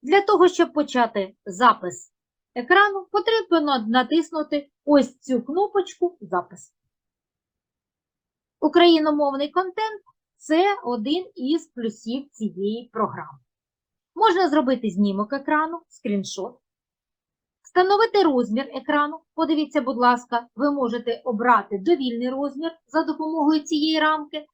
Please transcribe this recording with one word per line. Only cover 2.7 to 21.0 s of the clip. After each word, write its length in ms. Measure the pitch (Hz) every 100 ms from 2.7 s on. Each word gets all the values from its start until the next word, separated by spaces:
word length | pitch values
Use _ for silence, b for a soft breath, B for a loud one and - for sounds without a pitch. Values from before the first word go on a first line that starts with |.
| 381 415 392 370
потрібно 720 | 403 370 453 392 339 294 262 214
натиснути 800 | 247 247 311 311 320 302 294 285 _ -
ось 340 | 294 - _
цю 220 | - 254
кнопочку 760 | - 330 403 415 370 - 349 359
«Запис». 520 | 185 180 175 180 - _ _ _ _ _ _ _ _ _ _ _ _ _ _ _ _ _ _ _
Україномовний 920 | 302 349 349 330 311 294 285 269 294
контент — 500 | 349 381 359 440 427 _ _ _ _
це 400 | - 311 392 403
один 420 | 247 240 214 330 370 -
із 320 | 262 320 -
плюсів 600 | - 226 214 220 262 285
цієї 600 | _ 214 170 202 220 247
програми. 460 | 226 - - 165 - _ _ _ _ _ _ _ -
Можна 340 | 440 359 359
зробити 400 | 294 254 254 220
знімок 440 | 180 202 196 214
екрану, 480 | 277 277 302 320 339 _
скріншот, 720 | _ 233 202 190 - 208 247 _ _ _ _ _ _ _ _ _ _
встановити 640 | _ - 370 403 453 415
розмір 460 | 330 254 247 220 277
екрану. 460 | 269 254 294 294 320 _
Подивіться, 480 | - 320 302 302 302
будь 160 | 247 233
ласка, 500 | 247 247 - 233 240 -
ви 160 | 294
можете 500 | 285 247 233